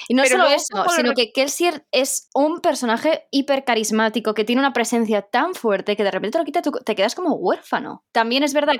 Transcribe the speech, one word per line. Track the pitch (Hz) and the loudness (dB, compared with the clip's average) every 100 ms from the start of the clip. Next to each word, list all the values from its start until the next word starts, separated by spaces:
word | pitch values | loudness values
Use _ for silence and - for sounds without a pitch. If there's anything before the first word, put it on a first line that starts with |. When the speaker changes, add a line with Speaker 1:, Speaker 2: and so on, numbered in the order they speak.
| - | -2
Speaker 1:
Y | 254 | 2
no | |
Speaker 2:
Pero | 269 254 | 2 4
Speaker 1:
solo | 320 | 4
Speaker 2:
luego, | 294 | 2
Speaker 1:
eso, | - - | -2 -2
Speaker 2:
como | 359 | 0
Speaker 1:
sino | 339 240 | 2 0
Speaker 2:
lo | 247 | 0
Speaker 1:
que | 233 | -2
Kelsier | - 277 - 349 311 _ | 0 -2 0 -2 -2 _
es | 254 269 - - | -2 -2 -4 -6
un | - 302 330 | 0 0 2
personaje | 349 285 240 226 302 311 - | -2 0 0 0 0 -2 -2
hipercarismático | 277 269 269 269 226 208 220 220 233 226 | -4 0 -2 0 -2 0 0 0 0 -2
que | 214 | -2
tiene | 214 240 | 0 2
una | 277 | 2
presencia | 254 226 233 220 208 | 0 0 0 2 0
tan | 196 247 330 | 0 -2 -2
fuerte | 370 226 196 190 208 | -2 -2 -2 -2 0
que | |
de | 202 | 0
repente | 185 190 | 0 -2
te | 320 | -2
lo | 311 | -2
quita, | 349 | -2
tú | 311 254 | -2 -4
te | - 214 | -4 0
quedas | 208 | 0
como | - 359 208 | 0 -2 -2
huérfano. | 185 311 - 220 - - _ | 0 -2 -2 -6 -6 -14 _
También | 233 226 254 | -2 0 2
es | 294 285 | 2 0
verdad | 285 277 | 0 0